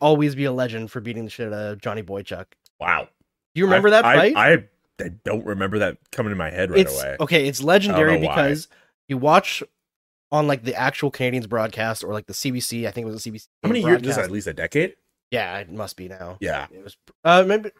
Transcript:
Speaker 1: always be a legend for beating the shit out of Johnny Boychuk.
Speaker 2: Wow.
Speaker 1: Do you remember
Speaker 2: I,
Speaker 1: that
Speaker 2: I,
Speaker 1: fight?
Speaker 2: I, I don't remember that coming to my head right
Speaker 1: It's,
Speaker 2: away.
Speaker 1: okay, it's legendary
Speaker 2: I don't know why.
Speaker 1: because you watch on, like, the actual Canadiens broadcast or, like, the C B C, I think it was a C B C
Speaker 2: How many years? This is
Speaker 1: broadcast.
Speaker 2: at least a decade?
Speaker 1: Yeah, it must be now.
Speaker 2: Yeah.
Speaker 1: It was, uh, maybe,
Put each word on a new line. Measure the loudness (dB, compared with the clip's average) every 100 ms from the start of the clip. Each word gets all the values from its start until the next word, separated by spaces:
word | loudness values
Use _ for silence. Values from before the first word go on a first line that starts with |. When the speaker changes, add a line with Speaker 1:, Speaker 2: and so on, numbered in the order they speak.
Speaker 1:
always | 4 4 2
be | 0 -4
a |
legend | -2 -4 -6 -8
for | -10
beating | -10 -10 -10
the |
shit | -10 -8
out | -8 -8
of | -8
Johnny | -8 -8
Boychuk. | -8 -10 -10 -12 -14 _ _ _
Speaker 2:
Wow. | 0 0 -2 _ _ _ _
Speaker 1:
Do | 0
you | 4
remember | 6 8
Speaker 2:
I, |
Speaker 1:
that | 6 8
Speaker 2:
I, | 6
Speaker 1:
fight? | 6 4
Speaker 2:
I, | 6 4 2 _ _ -14 -12
I | -10
don't | -6 -6 -4
remember | -4 -2 0
that | -2 -2 _
coming | -6 -4
to | -4
my | -4
head | -2 0
right | 2
Speaker 1:
It's, | 2 0
Speaker 2:
away. | -6 -4
Speaker 1:
okay, | 0 0 0
it's | -2
legendary | 2 2 4 2 4
Speaker 2:
I |
don't | 2
know | 2
why. | 2 0
Speaker 1:
because | 0 -6 _ _ _ -8
you | -2
watch | 4 4 4 -4 -10 _ _ _ _ _ _
on, | -2 0
like, | -2
the | -4
actual | -2 -2 -2 -4
Canadiens | -2 -2 -2 -4
broadcast | -2 -4 -4 -4 -6
or, | -6
like, | -8 -8
the |
C | -8 -6
B | -4
C, | -6 -6 -6
I |
think | -8
it | -10
was | -10
a |
C | -12
B | -14
C | -18 _
Speaker 2:
How | -2
many | 0
years? | 2 2
This | 2
is | -2
Speaker 1:
broadcast. | -4
Speaker 2:
at |
least | -6 -8
a |
decade? | -6 -4 -2 -2 -4 _ _ _
Speaker 1:
Yeah, | -6 -6 -8
it | -12
must | -12 -12 -12
be | -16
now. | -16 -16 -10
Speaker 2:
Yeah. | -6 -6 -8
Speaker 1:
It | -16
was, | -20 -20 _ _
uh, | 4 6 6
maybe, | 0 -2 -14